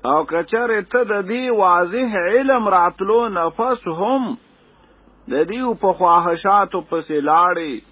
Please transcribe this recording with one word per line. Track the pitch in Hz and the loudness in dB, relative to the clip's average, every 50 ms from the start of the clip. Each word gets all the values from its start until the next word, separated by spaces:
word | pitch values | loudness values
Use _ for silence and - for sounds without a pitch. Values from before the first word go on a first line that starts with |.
| - 123 | 0 0
او | 139 151 151 147 | 0 0 0 -2
که | 160 170 170 165 | -4 -4 -4 -2
چېرې | 220 226 240 240 226 208 196 - | -2 -2 -2 -2 -2 -4 -4 -2
ته | - 247 247 202 | -2 -2 0 0
د | 214 202 196 185 | -2 -4 -4 -4
دې | 226 247 254 254 240 214 190 | -4 -4 -2 -2 0 2 4
واضح | 185 175 175 180 175 190 247 262 240 214 190 170 180 | 4 4 4 2 0 -2 -4 -4 -2 -2 -2 -2 2
علم | 214 254 269 269 269 247 220 208 190 | 2 2 2 2 2 2 2 2 2
راتلو | 180 175 175 170 - 196 202 220 233 233 226 196 180 | 4 2 2 0 -2 -2 0 2 2 2 0 -2 -2
نه | 165 165 165 - | -2 -2 -2 -2
پس | 226 254 254 240 - 175 160 165 | -2 -2 -2 -4 -4 -8 -4 -4
هم | 190 220 262 269 254 202 - - _ _ _ _ _ _ _ _ _ _ _ _ _ _ _ _ _ - | -2 0 0 0 -2 -4 -8 -10 _ _ _ _ _ _ _ _ _ _ _ _ _ _ _ _ _ -4
د | 117 139 160 170 | -2 -2 0 -2
دیو | 208 247 254 247 226 - | -2 -4 -4 -4 -4 -2
په | - 190 180 - | 0 -2 0 2
خواهشاتو | 185 175 170 175 170 175 170 165 - 202 202 202 196 190 - 185 160 _ | 2 4 4 4 2 2 -2 0 0 2 2 2 2 0 -4 -8 -6 _
پسې | - 165 151 - 156 151 143 147 | -6 -6 -4 -2 -4 -2 0 2
لاړې | 151 165 175 180 180 170 165 151 127 107 _ _ | 4 4 4 2 0 -2 -4 -6 -8 -10 _ _